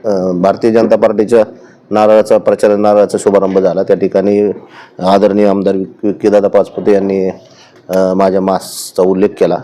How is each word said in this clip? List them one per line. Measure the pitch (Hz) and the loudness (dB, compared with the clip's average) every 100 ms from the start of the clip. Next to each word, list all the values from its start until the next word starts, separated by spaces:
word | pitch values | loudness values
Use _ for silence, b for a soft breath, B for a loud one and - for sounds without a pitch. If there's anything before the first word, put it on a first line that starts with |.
अ, | 113 98 92 | -2 -2 -2
भारतीय | 90 95 98 120 | 0 0 0 0
जनता | 113 110 110 | 2 2 2
पार्टीच्या | 110 107 104 113 107 B B B _ | 2 0 2 2 0 B B B _
नारळाचा | 107 107 110 104 107 | 0 4 2 2 0
प्रचार, | 104 104 107 104 | 0 0 0 2
नारळाचा | 104 104 98 104 | 2 2 0 0
शुभारंभ | - 98 95 95 | 0 0 0 0
झाला, | 95 85 | 0 -2
त्या | 95 92 | -2 -2
ठिकाणी | 95 98 95 101 104 90 B B B - 90 | 0 -2 0 0 -2 -4 B B B -6 0
आदरणीय | 98 101 101 101 | 2 2 2 2
आमदार | 98 98 95 | 0 -2 -2
विक-, | 95 - 104 | -6 -6 -6
विक्कीदादा | 95 107 101 98 | -2 0 2 2
पाचपुते | 101 92 - 95 | 0 0 -4 0
यांनी, | 98 98 98 92 90 B B B B - | 0 0 -2 -4 -6 B B B B -6
अ, | 92 92 | -2 0
माझ्या | 92 95 95 | 2 0 0
मास्कचा | 95 92 - - - - | -2 -4 -6 -16 -8 -2
उल्लेख | 92 95 101 | 0 0 -2
केला. | - 90 82 | 0 -2 -2